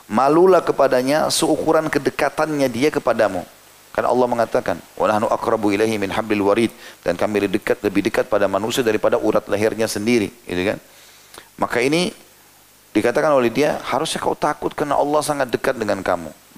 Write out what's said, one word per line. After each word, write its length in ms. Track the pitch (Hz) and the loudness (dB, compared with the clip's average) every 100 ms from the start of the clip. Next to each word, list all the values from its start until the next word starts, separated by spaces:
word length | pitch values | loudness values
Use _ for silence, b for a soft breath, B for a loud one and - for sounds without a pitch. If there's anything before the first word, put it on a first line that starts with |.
| B | B
Malulah 560 | 107 139 156 190 175 | 0 4 6 6 4
kepadanya 640 | - 143 135 127 131 151 - | 2 2 2 2 0 0 0
seukuran 640 | - 156 147 - 160 156 | 0 0 0 0 0 0
kedekatannya 800 | 147 135 - 143 - 156 147 135 | -2 -2 -2 -4 -2 -2 0 -2
dia 160 | 113 147 | 0 0
kepadamu." 560 | 143 127 113 104 92 85 - - - - | 0 0 2 0 0 -10 -16 -20 -20 -8
Karena 160 | - 117 | -2 0
Allah 160 | 123 | 2
mengatakan, 560 | 123 120 113 131 107 85 - - | 0 0 0 -2 -2 -6 -8 -2
"Wa 80 | 90 | 0
nahnu 160 | 107 113 | 2 0
aqrabu 400 | 117 - 110 104 | 0 0 0 2
ilaihi 320 | 101 110 107 | 2 0 0
min 80 | 95 | -4
hablil 320 | 92 110 104 | -4 -2 0
warid." 320 | 98 104 110 - B B | 2 2 0 -2 B B
Dan 160 | - 87 | -4 -2
kami 240 | 104 104 | 0 0
lebih 160 | 98 92 | 0 -2
dekat, 240 | - 120 | -2 -2
lebih 240 | 104 98 92 | -2 0 0
dekat 240 | - 123 | 0 0
pada 160 | 104 98 | 0 0
manusia 320 | 98 113 120 | -2 -2 -2
daripada 400 | 113 107 110 120 | 0 2 2 0
urat 240 | 107 107 - | 2 0 0
lehernya 320 | 101 110 107 | 0 0 0
sendiri, 480 | 110 104 107 120 98 - - | -4 -2 0 2 0 -6 -8
gitu 160 | 90 | -4
kan? 160 | 95 - - B B B B B B - | -2 -4 -10 B B B B B B -6
Maka 160 | 98 123 | -2 0
ini 320 | 127 160 180 - - _ - _ _ _ _ | 2 0 -2 -6 -20 _ -20 _ _ _ _
dikatakan 400 | 107 117 123 151 | 0 2 2 4
oleh 240 | 139 120 | 4 2
dia, 240 | 117 147 143 - | 2 0 -2 -4
"Harusnya 320 | 127 160 - | -4 -2 -4
kau 160 | - | -4
takut 400 | - 147 147 - | -2 -2 -2 -6
karena 240 | - 147 139 | -4 -2 0
Allah 240 | 143 151 | 2 0
sangat 240 | 147 143 123 | 0 -2 -2
dekat 320 | 127 - 120 | -2 -2 -2
dengan 240 | 104 101 | -2 -2
kamu. 320 | 92 87 80 - - | -2 -2 -4 -16 -14